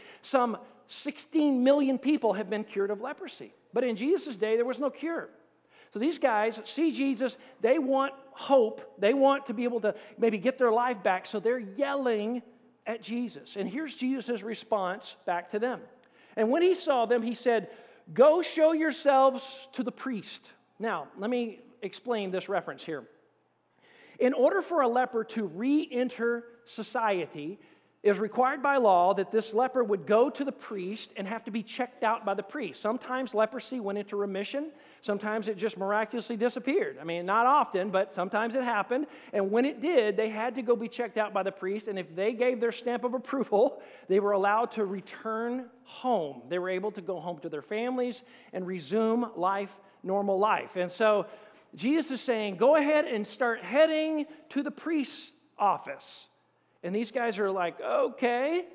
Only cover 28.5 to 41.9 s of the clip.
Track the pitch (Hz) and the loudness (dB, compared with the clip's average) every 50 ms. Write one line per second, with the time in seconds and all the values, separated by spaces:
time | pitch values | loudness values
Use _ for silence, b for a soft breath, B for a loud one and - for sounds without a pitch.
28.5 | 285 285 247 277 277 269 240 208 185 175 175 185 196 196 190 190 - 220 214 220 | 2 0 2 2 4 6 6 8 8 8 6 6 4 2 0 0 0 -2 -2 0
29.5 | 202 220 254 262 254 262 240 202 214 190 156 139 208 226 247 294 302 - 285 277 | 0 0 0 2 2 0 0 2 0 -2 2 4 6 6 6 4 2 -4 -6 -6
30.5 | - - - - 220 196 180 185 214 220 - - - - 196 190 226 220 220 240 | -6 -8 -12 -10 -10 -8 -6 -8 -8 -10 -12 -14 -10 -10 -8 -8 -8 -8 -8 -6
31.5 | 196 226 - - - - 247 247 - - - 220 226 226 - - 196 196 - - | -6 -6 -6 -6 -4 -6 -6 -6 -4 -2 0 0 0 0 0 -2 -2 -2 -4 -8
32.5 | - 302 240 170 131 - - 214 233 247 - - 254 262 269 - - 208 214 214 | -6 -6 -6 -6 -8 -4 -2 -2 -2 -2 -4 -4 -4 -4 -4 -2 2 2 2 2
33.5 | 262 240 - - 262 254 208 202 202 208 202 208 208 202 202 202 190 190 202 - | 0 -8 -10 -8 -8 -6 -4 -4 -4 -4 -6 -4 -4 -4 -2 -2 -2 -4 -6 -4
34.5 | - 277 302 320 - B B B B B B - 202 196 208 214 214 226 202 214 | -4 -6 -6 -6 -12 B B B B B B -4 -4 -4 -2 -4 -4 -4 -4 -4
35.5 | 214 180 202 220 - 180 190 196 208 214 220 214 - 240 - - 240 208 233 247 | -6 -2 -4 -4 -4 -2 -2 0 0 0 0 -2 -4 -8 -6 -6 -4 0 0 0
36.5 | - 254 - 269 294 403 190 139 131 127 151 165 170 175 175 185 202 226 233 254 | -2 -2 -2 0 0 0 0 -2 -6 -10 -6 -6 -4 -4 0 2 2 4 6 6
37.5 | 285 294 254 - - 185 190 214 185 190 196 190 - - 180 185 - 208 226 233 | 6 6 4 2 0 -2 -2 2 2 2 0 0 -2 -4 -4 -2 0 0 -2 0
38.5 | 220 269 247 240 226 208 190 - 240 277 302 - B B B B B 208 196 190 | -2 -2 -2 0 0 0 0 0 -2 -2 -2 -4 B B B B B 0 0 2
39.5 | 208 233 254 285 311 240 220 339 349 269 214 214 202 196 220 220 214 214 226 254 | 2 2 2 2 0 -2 -2 2 4 4 4 2 0 0 -2 -2 -2 -4 -4 -4
40.5 | 220 269 226 226 240 208 233 233 - - 240 214 - 220 214 202 196 202 185 190 | -4 -4 0 0 0 0 0 -8 -6 -6 -8 -4 -2 -2 -2 0 0 -2 -2 -2
41.5 | 190 - 185 190 202 220 - 226 | -4 -4 -6 -4 -4 -4 -6 -6